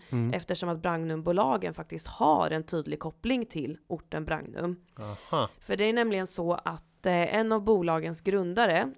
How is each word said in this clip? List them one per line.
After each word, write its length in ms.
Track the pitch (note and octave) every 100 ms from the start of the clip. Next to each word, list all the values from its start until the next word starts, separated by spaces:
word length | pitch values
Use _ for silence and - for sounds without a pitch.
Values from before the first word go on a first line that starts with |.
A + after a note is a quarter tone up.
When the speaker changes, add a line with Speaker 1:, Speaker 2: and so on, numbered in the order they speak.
| -
Speaker 1:
Mm. 240 | B2 A#2
Speaker 2:
eftersom 340 | F3 E3+ F3+ F3
att 140 | E3
Bragnumbolagen 920 | F3+ E3 E3 D#3 D#3+ F3 B3 A3+ F3+
faktiskt 320 | D#3+ D#3+ E3 -
har 440 | - D3+ D#3 D#3+
en 120 | D#3+ D#3+
tydlig 320 | E3 D3+ D3+
koppling 480 | D#3+ - A3+ B3+ A3+
till 320 | D#3+ C3+ D#3+ -
orten 380 | E3+ - D#3
Bragnum. 520 | D#3 D#3 - - F3 F3+ _ -
Speaker 1:
Aha. 500 | G#2+ G#2 - D#3+ A2 -
Speaker 2:
För 160 | - G3
det 80 |
är 80 | G#3+
nämligen 340 | A#3 A3+ F#3+ F#3
så 260 | - E3+
att, 540 | F3 E3+ E3 - _ F#3
eh, 280 | F3 F3
en 180 | G#3+ A3
av 120 | A3
bolagens 560 | G3+ G#3 E3+ D#3+ D#3+ E3
grundare 720 | G3 G3 F3 F#3 A3 E3 B3+